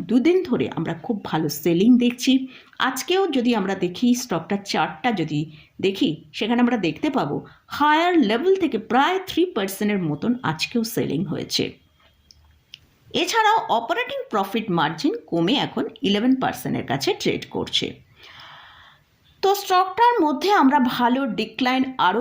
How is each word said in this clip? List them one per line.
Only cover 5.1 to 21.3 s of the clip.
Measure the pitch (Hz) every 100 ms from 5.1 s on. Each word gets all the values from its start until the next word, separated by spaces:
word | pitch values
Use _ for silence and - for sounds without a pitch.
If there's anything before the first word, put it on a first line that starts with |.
| 190
যদি | 156 151 156 - - -
দেখি | 190 196 226 147 - -
সেখানে | 226 240
আমরা | 240 240 165
দেখতে | - 302 269
পাবো | 143 135 - - - -
হায়ার | 294 311 349 339 202
লেভেল | 233 359 381
থেকে | 311 208 -
প্রায় | 247 311 381 -
থ্রি | 320 359 220
পার্সেন্টের | 196 - 208 196 160
মতন | 147 220 240 -
আজকেও | 160 - 233 226
সেলিং | - 139 - 151
হয়েছে। | - - - - - _ _ _ _ _ _ _ _ _ - _ _ _ 277
এছাড়াও | 339 466 440 440 - 226
অপারেটিং | - 415 494 554 -
প্রফিট | 208 196 226 214 170
মার্জিন | 151 160 311 466 -
কমে | 170 175 269 -
এখন | 240 440 - 190
ইলেভেন | 202 254 262
পার্সেন্টের | 104 - 147 127 -
কাছে | 139 - 415
ট্রেড | 165 - -
করছে। | - 92 - - - _ _ - - - - - - - _ _ _ _ _
তো | 381 392
স্টকটার | - 370 381 403 480 480
মধ্যে | 302 269 370 403
আমরা | 269 285 240 -
ভালো | 240 269 269